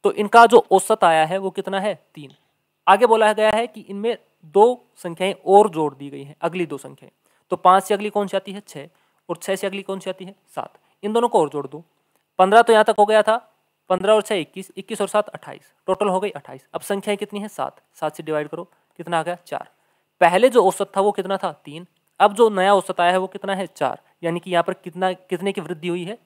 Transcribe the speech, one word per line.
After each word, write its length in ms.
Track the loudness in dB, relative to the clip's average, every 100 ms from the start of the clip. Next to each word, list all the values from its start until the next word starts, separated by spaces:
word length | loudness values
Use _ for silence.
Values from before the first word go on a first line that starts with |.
तो 80 | -4
इनका 300 | -4 2 6 8
जो 200 | 6 4
औसत 320 | 0 0 0
आया 200 | 2 2 0
है 120 | -2
वो 120 | -6
कितना 280 | -10 -8 -6
है? 140 | -6 -8 _
तीन। 200 | -20 -20 _ _ _ _ _ 2
आगे 200 | 4 4
बोला 260 | 4 2
गया 160 | 2 0
है 160 | 0 -4
कि 140 | -10
इनमें 340 | -16 -8 -8 -8 _ _
दो 420 | -4 4 4 2 _ _
संख्याएं 380 | -14 -6 -6 -4 4
और 220 | 6 6
जोड़ 240 | 0 -6
दी 140 | -6 -18
गई 120 | -16
हैं, 120 | -18 -8
अगली 260 | -8 -6 -8
दो 120 | -8
संख्याएं, 320 | -14 -20 -20 _ _ _ _
तो 40 | 0
पाँच 260 | 4 4
से 100 | 2
अगली 160 | -4 -2
कौन 160 | -4 -4
सी 100 | -6
आती 160 | -8
है? 100 | -18
छः, 260 | -16 -20 -20 _ _ _ _
और 80 | -12
छः 200 | -6 -6
से 100 | -6
अगली 160 | -8
कौन 180 | -10 -10
सी 100 | -10
आती 140 | -12
है? 100 | -16 -20 _
सात। 300 | -14 -14 _ _ _
इन 100 | -4
दोनों 160 | 0 2
को 120 | 2
और 80 | 0
जोड़ 180 | -4 -10
दो, 160 | -16 _ _ _ _ _ 0
पन्द्रह 240 | 6 6
तो 100 | 6
यहाँ 120 | 4
तक 100 | 4 2
हो 80 | 4
गया 160 | 4
था, 140 | 2 -2 _ _ _ _ _
पन्द्रह 220 | -4 2
और 100 | 2
छः 120 | 2 -6
इक्कीस, 340 | -6 -14 -16 -16
इक्कीस 240 | -12 -8
और 80 | -4
सात 200 | -2 -4
अट्ठाईस, 440 | -10 -18 -20 _ _ -6
टोटल 200 | -2 -2
हो 120 | -2
गई 100 | -6
अट्ठाईस। 360 | -12 -18 -20 _
अब 60 | -14
संख्याएं 340 | -8 -8 -6 -8
कितनी 220 | -8 -12
है? 80 | -14
सात, 300 | -10 -12 _ _
सात 220 | _ -10 -8
से 60 |
डिवाइड 260 | -8 -6 -6
करो, 160 | -12 -16 _ _ _
कितना 200 | -6 -6
आ 40 |
गया? 140 | -4 -10
चार। 340 | -10 -12 -12 _ _ _ _ _
पहले 280 | 2 4 4
जो 180 | 4 2
औसत 260 | 0 -6 -2
था 40 |
वो 120 | -2
कितना 240 | -2 -6 -6
था? 160 | -6
तीन, 320 | -10 -18 -20 -20 _ _ _
अब 140 | 2
जो 140 | 4 2
नया 240 | 4 2
औसत 260 | 2 0 0
आया 120 | 0
है 60 | 0
वो 80 | -2
कितना 260 | -10 -8
है? 120 | -8 -8
चार, 320 | -6 -6 -6 _ _
यानी 180 | -6 -6
कि 100 | -2
यहाँ 140 | -2
पर 100 | -2
कितना, 380 | -6 -12 -4 -4
कितने 400 | -4 _ -6 -6
की 80 | -6
वृद्धि 280 | -10 -10 -8
हुई 160 | -8
है? 140 | -8 -14